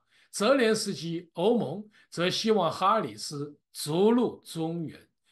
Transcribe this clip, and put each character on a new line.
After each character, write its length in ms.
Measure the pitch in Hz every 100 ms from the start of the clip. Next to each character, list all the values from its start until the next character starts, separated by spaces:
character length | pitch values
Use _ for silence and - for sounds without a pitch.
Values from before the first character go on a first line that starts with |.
| _ _ _
泽 240 | - 214
连 200 | 285 220
斯 200 | 214 208
基、 340 | 143 165 165 -
欧 240 | - 190 240
盟 260 | 135 190 - _ _
则 220 | - 180
希 200 | 180 220
望 220 | 214 160
哈 280 | - 190 220
里 140 | 143
斯 420 | 104 - 147 147 - _
逐 380 | - 147 165 208
鹿 300 | 240 202 -
中 420 | - 165 160 170 151
原， 220 | - _ _ _